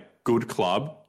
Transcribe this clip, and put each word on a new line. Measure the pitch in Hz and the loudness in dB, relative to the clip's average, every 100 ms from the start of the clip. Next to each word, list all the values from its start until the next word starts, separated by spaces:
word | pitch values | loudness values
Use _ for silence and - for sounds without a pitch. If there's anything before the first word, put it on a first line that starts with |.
| - _ - | -10 _ 0
Good | 117 117 | 0 0
club. | - 92 101 147 - | -2 0 0 -2 -10